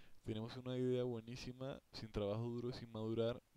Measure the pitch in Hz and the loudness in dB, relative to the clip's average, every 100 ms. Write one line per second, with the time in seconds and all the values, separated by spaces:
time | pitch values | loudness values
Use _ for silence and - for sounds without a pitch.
0 | - - - 110 117 127 127 127 127 127 | -12 -8 -4 -2 -2 -4 0 2 4 4
1 | 123 113 113 113 123 127 131 - - - | 2 0 -4 -8 -8 -6 -6 -6 -10 -10
2 | 110 107 101 107 120 120 120 123 117 110 | -2 2 2 2 2 0 -2 -4 -6 -2
3 | 110 113 113 120 - | 2 4 4 2 -6